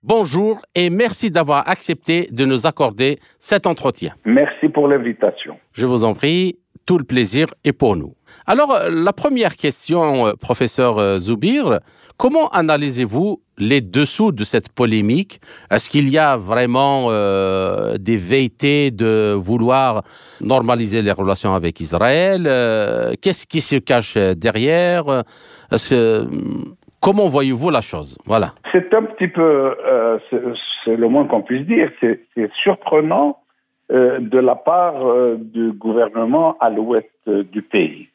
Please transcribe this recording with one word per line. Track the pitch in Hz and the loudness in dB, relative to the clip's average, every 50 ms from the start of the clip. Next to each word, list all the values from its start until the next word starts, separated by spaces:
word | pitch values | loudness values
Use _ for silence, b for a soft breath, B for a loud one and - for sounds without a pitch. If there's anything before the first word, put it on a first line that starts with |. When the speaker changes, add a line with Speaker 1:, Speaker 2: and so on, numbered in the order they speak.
| - | 0
Speaker 1:
bonjour | 107 220 226 202 147 127 180 208 220 220 202 - _ _ | 2 0 2 2 0 -2 -2 0 0 -2 -4 -10 _ _
et | 175 180 175 | -2 -2 0
merci | 170 202 240 226 - - - 214 | 0 0 0 -2 -2 -4 -4 0
d'avoir | 151 170 156 139 147 143 - 165 | 0 0 0 2 0 0 0 -2
accepté | 185 - - - 165 - _ - 165 170 175 - | -4 -4 -4 -6 -6 -6 _ -2 -2 -2 -2 -4
de | 117 117 135 | -2 -2 0
nous | 135 131 123 107 160 | 0 0 0 0 -2
accorder | 151 - 147 120 104 107 131 139 147 b b b b b | 0 0 -2 -2 0 0 -2 -2 -2 b b b b b
cet | - - 208 196 - | -4 -2 -2 0 0
entretien. | 196 170 - - 131 - - - 78 - _ _ | -2 -4 0 -2 -4 -4 -4 -10 -12 -12 _ _
Speaker 2:
Merci | 107 117 135 147 - - - - 156 | 2 2 2 2 0 -2 -2 -2 0
pour | - 147 147 | 0 2 2
l'invitation. | 143 143 135 120 120 110 _ - 101 - - - - - - _ _ | 2 2 2 0 -4 -4 _ -2 -2 -2 -4 -16 -16 -18 -20 _ _
Speaker 1:
Je | _ - 120 | _ -2 0
vous | 127 123 117 110 | 0 2 2 2
en | 113 101 | 0 0
prie, | - - 147 165 180 185 185 - _ _ _ _ - _ | 0 -2 0 0 0 0 -2 -4 _ _ _ _ -16 _
tout | - 180 | 0 0
le | 170 | 0
plaisir | 131 - 127 127 117 92 104 139 160 - - _ _ | 0 0 0 0 0 0 0 -2 -2 -2 -4 _ _
est | 147 | -4
pour | 135 _ 147 117 98 | 0 _ 2 2 2
nous. | 82 69 - - _ b b b b b | 0 -4 -10 -16 _ b b b b b
Alors, | - 202 262 294 277 | 0 2 2 2 2
euh, | 262 - - 170 | 2 0 0 -2
la | 165 160 170 196 | -2 0 -2 -2
première | 202 - - 294 277 247 220 170 - | -2 0 -2 -2 0 0 0 -2 -2
question, | _ - 147 131 - - - 160 175 165 151 139 131 120 107 | _ -4 -4 -4 -4 -4 -2 0 2 2 2 2 2 0 0
euh, | 101 - | -2 -4
professeur, | - - 123 - 131 113 - - 127 123 110 107 | -4 -4 -2 -2 -2 -2 0 0 0 2 2 2
euh, | 104 98 98 92 | 2 2 0 -2
Zoubir, | 87 104 117 104 127 196 254 294 262 160 113 85 b b b b b b b | -2 -4 -4 -2 0 0 0 0 0 0 -2 -2 b b b b b b b
comment | - - 262 294 330 311 - | -2 0 2 2 2 0 2
analysez-vous | - 185 165 156 151 143 147 143 127 123 127 107 107 135 180 208 196 - _ _ _ - | 0 0 2 2 0 0 0 -4 -2 -4 -4 -2 0 -2 -2 -2 -4 -6 _ _ _ -4
les | 98 110 139 139 | 0 2 2 0
dessous | 113 90 90 135 151 - - - 220 220 | 0 0 0 0 0 0 0 0 0 0
de | 151 104 107 | 0 -2 -4
cette | - - 113 - - | -2 -2 -2 -2 -4
polémique ? | _ - 123 113 110 107 104 107 123 170 196 _ - - B B B B B B | _ -2 0 2 2 0 2 2 0 0 -2 _ -12 -20 B B B B B B
Est-ce | - 107 - - | -2 -2 -2 0
qu'il | - 147 143 135 | 0 0 2 2
y | 139 | 2
a | 156 156 147 135 | 2 2 2 2
vraiment, | 117 92 92 113 120 123 120 120 127 139 139 139 135 127 117 | 0 -2 -2 0 0 0 2 2 2 2 2 0 0 0 0
euh, | 110 107 101 101 98 98 98 95 95 95 95 90 95 101 - - - - | 0 0 0 0 0 0 0 0 0 0 -2 -2 -2 -4 -4 -4 -4 -4
des | 95 104 117 | -2 -2 -2
velléités | 104 87 87 123 135 131 113 _ _ 143 143 147 147 143 135 | -2 0 0 0 0 0 -2 _ _ 0 0 2 2 0 -2
de | 117 95 117 110 110 110 107 104 104 | -2 -2 0 0 2 2 2 0 0
vouloir | 101 90 92 113 120 113 120 127 135 135 127 110 107 B B B B B B B B | -2 -2 -2 -2 0 2 2 2 2 2 0 -2 -4 B B B B B B B B
normaliser | - 104 131 131 117 113 123 117 113 104 104 113 | -2 0 0 2 2 2 0 0 0 -2 -2 0
les | 107 101 | 0 0
relations | 95 92 98 98 98 - - 104 95 | 0 0 0 -2 -2 0 0 0 0
avec | 92 82 85 80 - | 0 -2 -4 -4 -6
Israël ? | 85 78 82 87 107 123 139 160 180 196 196 185 170 | -8 -4 -2 0 2 2 2 2 2 0 0 0 0
Euh, | 147 131 123 120 117 110 110 104 107 113 117 - - - - | 0 0 2 0 0 0 0 0 -2 -2 -2 -2 -4 -6 -2
qu'est-ce | - 190 180 - - _ | -2 -2 -2 -2 -8 _
qui | - 160 | -6 -6
se | - - 143 | -2 -2 -2
cache | 131 - - 135 120 110 - - | -2 0 0 0 0 0 -2 -2
derrière ? | 107 98 95 92 82 85 117 104 110 120 143 160 170 180 175 175 175 151 143 135 127 117 B B B B B B B B B | 0 0 0 0 0 -2 -2 -2 0 0 0 2 2 0 0 -2 -2 -2 -2 -2 -2 -4 B B B B B B B B B
Est-ce | - 113 - - | -4 -4 0 2
que, | 135 123 113 113 110 107 117 - - - - - - - - - - _ _ _ _ _ | 2 2 4 2 2 0 -2 -4 -6 -8 -6 -6 -8 -8 -10 -12 -16 _ _ _ _ _
comment | - 185 202 208 208 | 0 2 2 4 2
voyez-vous | 175 131 143 139 135 127 117 147 180 | 2 2 0 0 0 -2 -2 -2 0
la | 151 120 | 0 -2
chose ? | 107 - - 80 73 67 64 - _ | -2 -4 -10 -12 -12 -14 -18 -18 _
Voilà. | - 214 226 202 135 - _ - - | 0 0 0 0 -2 -6 _ -10 0
Speaker 2:
C'est | - 185 180 - 214 | 0 0 2 4 2
un | 226 220 | 2 2
petit | 220 - - 185 175 | -2 -6 -6 -6 -4
peu, | - 170 165 160 151 139 135 135 - - - 131 | 0 2 4 4 4 4 2 0 -2 -2 0 0
euh, | 131 120 113 117 113 107 - - | 2 2 2 0 0 -2 -4 -6
c'est, | 127 120 123 123 120 110 - - - - - | -6 -4 -4 -6 -8 -8 -10 -10 -12 -6 -2
c'est | 117 113 | -2 0
le | 113 117 113 | 2 2 2
moins | 123 147 - | 4 2 2
qu'on | - 123 110 | 2 0 -2
puisse | 101 - 123 131 143 | -2 -2 -4 -4 -2
dire, | 175 226 - 208 - - - | 0 2 2 2 0 -2 -2
c'est, | - 113 113 - _ _ _ | 0 0 0 -2 _ _ _
c'est | 120 107 104 - - | -4 -4 -4 -4 -2
surprenant, | - 202 190 - - - 165 156 151 156 175 226 294 294 285 _ _ _ _ _ _ _ _ _ _ - | 0 0 0 0 -2 0 0 2 2 2 0 2 2 0 -2 _ _ _ _ _ _ _ _ _ _ 0
euh, | 127 127 127 127 131 131 | 2 4 4 4 2 0
de | 120 107 123 127 | -4 0 2 4
la | 127 127 - | 4 4 0
part, | - - 156 170 180 180 175 151 135 127 | 2 0 2 2 2 2 0 -2 -2 0
euh, | 127 120 123 123 120 113 113 | 0 2 2 2 2 0 -2
du | 113 110 110 117 113 113 | -8 -10 -6 -4 -4 -4
gouvernement | 107 101 107 113 110 117 117 107 107 117 113 113 131 160 165 160 - - | -4 -4 -6 -2 0 0 0 0 0 -4 -2 0 0 2 2 0 0 0
à | 123 113 | -2 0
l'ouest, | 107 107 107 117 120 110 110 _ _ _ _ 113 | 0 -2 -2 0 -2 -2 -2 _ _ _ _ -2
euh, | 101 101 98 | -2 -2 -2
du | 92 95 107 | -4 -8 -10
pays. | - _ - 101 85 78 73 73 76 _ | -8 _ 0 0 0 0 -4 -12 -20 _